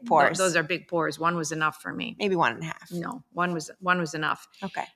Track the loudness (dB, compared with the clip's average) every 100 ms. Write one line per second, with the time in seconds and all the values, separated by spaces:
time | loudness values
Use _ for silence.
0 | 0 4 4 4 2 4 4 4 0 -2
1 | -2 -2 -2 -2 -4 -2 -2 -2 -10 -8
2 | -8 -4 -2 2 2 2 -8 -10 -10 -8
3 | -8 -10 -12 -4 -2 -2 -8 -8 2 2
4 | 2 -2 -4 -4 -8 -12 -10 -6 -8